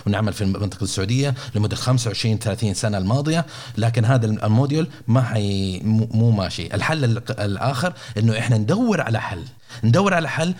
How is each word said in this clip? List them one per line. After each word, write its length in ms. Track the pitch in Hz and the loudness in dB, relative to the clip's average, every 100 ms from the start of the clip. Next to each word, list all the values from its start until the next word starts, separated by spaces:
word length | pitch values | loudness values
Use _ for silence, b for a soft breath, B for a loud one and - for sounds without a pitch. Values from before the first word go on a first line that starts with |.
| 104 | -2
ونعمل 280 | 101 107 | 0 0
في 120 | - 98 | 0 -2
منطقة 380 | 98 101 - | -2 -4 -4
السعودية 520 | 101 - 95 127 143 123 B 107 | -6 -4 -2 0 0 -4 B -2
لمدة 200 | 104 - | -2 -2
خمسة 320 | - 127 117 | 0 2 0
وعشرين، 300 | 95 117 107 | -2 0 0
ثلاثين 360 | 113 95 110 | -2 -2 -2
سنة 240 | 95 113 104 | 0 -2 0
الماضية، 480 | 92 131 147 165 - B B - | 0 0 0 -2 -2 B B -2
لكن 280 | 113 117 110 | 0 2 2
هذا 200 | 131 113 | 2 2
ال-، 180 | 107 | 0
الموديول 440 | 104 113 139 147 160 B - | 2 2 4 0 -2 B 0
ما 140 | 113 | 2
حي-، 640 | 120 110 101 98 95 92 | 2 0 0 -2 -2 -2
مو، 260 | 107 110 110 | 0 2 2
مو 200 | 110 117 | 2 4
ماشي. 420 | 104 90 - 85 | 4 0 -4 -4
الحل 300 | 101 - 156 | -4 -2 0
ال-، 380 | 123 107 - - | 0 0 -4 -4
الآخر 520 | 104 98 127 131 180 - B 107 | -4 -2 -2 -2 -4 -6 B 0
إنه 220 | 113 110 | 2 2
إحنا 180 | 113 110 | 2 0
ندور 440 | 107 196 247 180 | 2 2 2 0
على 200 | 113 113 | 0 -2
حل، 220 | - 90 - - B B | -4 -8 -12 -18 B B
ندور 300 | 110 160 196 | 4 4 4
على 160 | 175 151 | 2 0
حل 260 | - 170 180 | -2 -2 -4